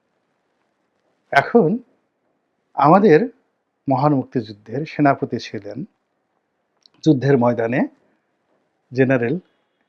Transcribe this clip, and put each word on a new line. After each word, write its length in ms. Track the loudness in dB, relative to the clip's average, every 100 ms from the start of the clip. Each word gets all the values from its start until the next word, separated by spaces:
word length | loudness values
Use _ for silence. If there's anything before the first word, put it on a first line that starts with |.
| _ _ _ _ _ _ _ _ _ _ _ _ _
এখন 480 | -2 2 2 2 0 -8 _ _ _ _ _ _ _ _
আমাদের 540 | 0 2 4 6 4 2 -8 _ _ _ _ -4
মহান 260 | -2 0
মুক্তিযুদ্ধের 720 | 0 -4 -6 -8 -12 -12 -10 -8
সেনাপতি 520 | -2 0 0 -4 -8
ছিলেন 460 | -10 -14 -14 -14 -16 _ _ _ _ _ _ _ _ _ _ _
যুদ্ধের 340 | 0 0 2 2
ময়দানে 500 | 2 0 -2 -2 -4 -8 _ _ _ _ _ _ _ _ _
জেনারেল 460 | -2 0 0 -2 -6 -10 _ _ _